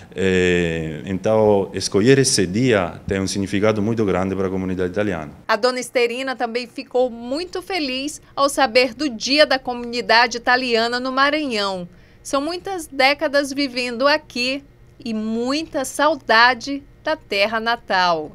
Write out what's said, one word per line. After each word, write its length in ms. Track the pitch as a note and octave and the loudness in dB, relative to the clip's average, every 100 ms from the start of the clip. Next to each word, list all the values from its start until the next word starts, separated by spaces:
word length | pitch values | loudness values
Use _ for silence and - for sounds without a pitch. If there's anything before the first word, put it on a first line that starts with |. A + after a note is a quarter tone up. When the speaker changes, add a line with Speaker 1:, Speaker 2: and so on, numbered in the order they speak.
| - - | -14 -2
Speaker 1:
Eh, 840 | F#2+ F#2 F2+ F2 E2+ E2 D#2+ D2+ D#2+ | 2 4 4 2 0 -2 -4 -8 -6
então, 640 | F#2 G#2+ A2 G#2+ G2+ F2+ | -4 2 4 6 4 2
escolher 460 | G2 - G2+ A#2+ C3+ | -4 0 2 6 6
esse 260 | C3 - F2 | 4 2 0
dia 560 | G#2 C3 G2+ E2+ F#2 - | 2 2 2 0 -6 -6
tem 120 | G2 | -4
um 60 | F#2+ | -2
significado 560 | G2+ F#2+ G2+ G#2+ G#2+ | -4 -2 0 2 2
muito 240 | G#2 A2+ G2+ | 0 0 0
grande 300 | F2+ F#2+ F#2+ | 0 0 -2
para 100 | F#2+ | -2
a 60 | |
comunidade 400 | F#2+ F#2 F2+ F2+ | -2 -4 -2 -4
italiana. 400 | G2 G#2 E2 D2+ - - | -2 -2 -4 -8 -10 -4
Speaker 2:
A 80 | A3 | -4
Dona 240 | B3 B3+ | -2 -6
Esterina 560 | A#3+ B3+ A#3 A#3+ C4+ A#3+ | -4 -2 -2 -2 -6 -6
também 320 | A#3+ A#3 A#3 | -4 -6 -8
ficou 420 | - A#3 B3 B3+ | -12 -6 -2 -2
muito 500 | A#3 A#3+ C#4+ F4+ F#4+ | -4 -8 -8 -8 -10
feliz 600 | F4+ F#4 C#4 C4 C#4 - - - | -6 -4 -4 -6 -8 -10 -10 -2
ao 140 | C#4 | 0
saber 440 | D4+ B3+ B3 B3+ | 2 2 4 2
do 160 | A3+ D4+ | 0 -6
Dia 380 | A3 A#3+ D4 D4 | -4 0 4 4
da 100 | C4+ | 2
Comunidade 800 | B3+ A#3+ A#3+ A#3+ G3 A3+ B3 A#3+ | -2 -8 -6 -4 2 4 4 0
Italiana 600 | B3+ B3 B3+ A3+ A#3 B3 | 0 0 2 0 0 -2
no 120 | C4 | -2
Maranhão. 800 | C4 C#4 D#4 C#4+ G#3 G3+ F#3 F3 - - - | 0 2 0 -2 -2 -2 -4 -8 -16 -20 -20
São 180 | - C#4 | -4 -4
muitas 460 | D4 F4+ F#4+ F#4 D4+ | -2 -6 -8 -8 -6
décadas 680 | C#4 C4+ C#4+ D4+ C#4 C#4 | 2 2 2 0 0 -2
vivendo 560 | C#4 C#4 B3 B3 A#3 C#4+ | -2 -4 -4 -6 0 2
aqui 560 | D4+ D4+ B3 B3 C#4 - - - - | 2 -2 -6 -4 -4 -8 -20 -20 -14
e 80 | A3+ | -8
muita 720 | G#3+ A3 A3+ B3 D4 D#4+ F#3+ | -6 -4 -4 -2 -2 -4 -6
saudade 1000 | F3 - D4 D4+ - A3+ A#3+ B3 C#4 C#4 - - | -4 0 0 0 2 6 6 4 -4 -8 -10 -10
da 120 | D4+ D#4 | -4 -4
terra 440 | - G3+ G#3+ A3 | -2 0 0 0
natal. 720 | A3+ A#3 - F#3+ F3+ D#3+ D#3 | -2 -4 -2 0 2 0 -4